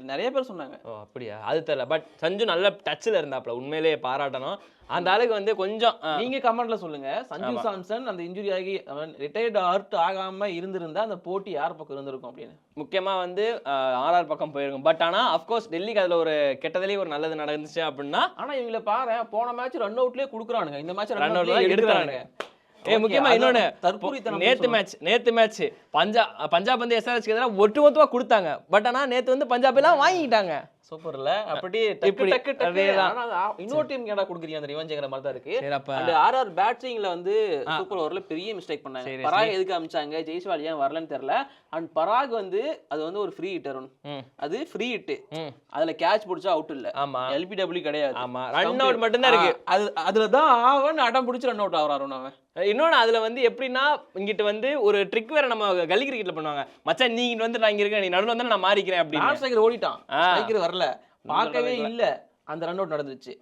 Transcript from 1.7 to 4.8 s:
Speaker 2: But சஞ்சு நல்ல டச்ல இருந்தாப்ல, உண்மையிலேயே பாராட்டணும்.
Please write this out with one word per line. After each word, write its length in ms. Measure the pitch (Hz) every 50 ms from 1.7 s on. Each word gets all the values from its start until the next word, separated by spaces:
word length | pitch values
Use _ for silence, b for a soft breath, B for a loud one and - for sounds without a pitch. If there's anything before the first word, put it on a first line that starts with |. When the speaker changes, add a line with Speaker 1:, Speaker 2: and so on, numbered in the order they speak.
| 151 135
Speaker 2:
But 240 | 123 127 156 160 151 - - _
சஞ்சு 220 | - 165 190 202 233
நல்ல 260 | 214 175 170 190 202
டச்ல 400 | - - - 151 151 151 - 233
இருந்தாப்ல, 400 | 220 180 151 143 131 131 - 123
உண்மையிலேயே 460 | 117 123 131 143 151 160 156 160 156
பாராட்டணும். 640 | 135 - 127 127 135 143 139 127 131 131 147 196 202 b b b b